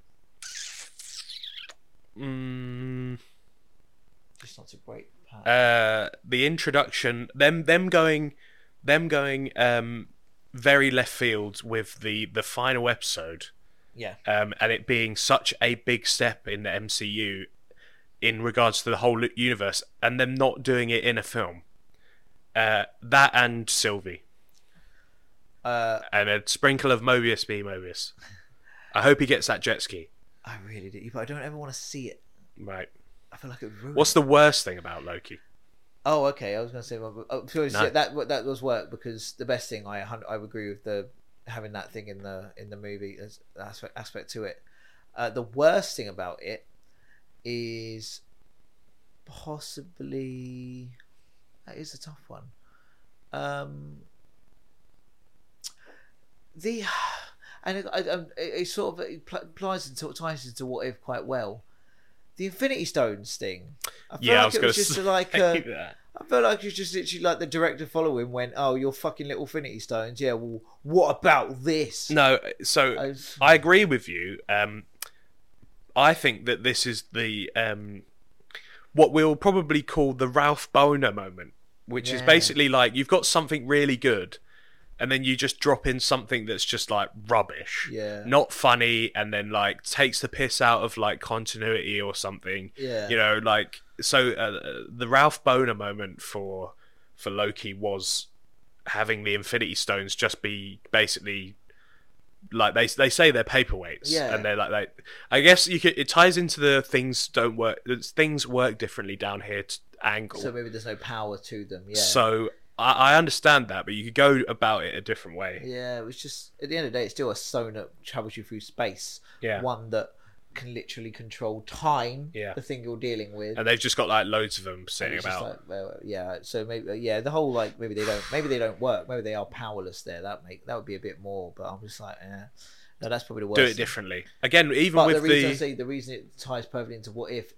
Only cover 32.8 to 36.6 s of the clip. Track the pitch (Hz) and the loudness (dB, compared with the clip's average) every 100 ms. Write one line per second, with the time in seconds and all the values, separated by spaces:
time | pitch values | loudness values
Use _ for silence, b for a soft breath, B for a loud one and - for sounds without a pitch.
32.8 | - - - - - - 135 123 107 104 | -12 -16 -20 -20 -20 -18 -16 -14 -14 -14
33.8 | 127 147 190 165 139 147 151 143 - 90 | -4 2 4 6 8 10 10 6 -2 -8
34.8 | 85 80 69 90 - - - - - - | -10 -12 -10 -12 -14 -20 -20 -20 -20 -20
35.8 | - - 139 151 139 139 107 107 | -20 -4 0 2 0 -2 -4 -4